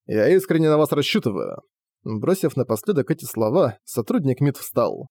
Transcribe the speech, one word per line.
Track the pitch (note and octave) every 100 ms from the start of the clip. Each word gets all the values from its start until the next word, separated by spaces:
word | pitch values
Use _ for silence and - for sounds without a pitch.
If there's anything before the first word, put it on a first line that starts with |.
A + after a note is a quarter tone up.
| -
я | G#2+ A2+
искренне | F#3 F#3+ E3 D#3
на | D3+
вас | D3+
рассчитываю». | C#3+ C3+ A3 B2 F#2+ G1+ G1+ - _ _ _
Бросив | - G#2+ C#3+ F#3+ D#3 -
напоследок | A#2 A2 - F3 B2+
эти | D#3
слова, | - - A2 D#3 C#3+ -
сотрудник | - - A2+ A#3+ C3+ B2+
мид | C#3+ C3
встал. | - - A2 - -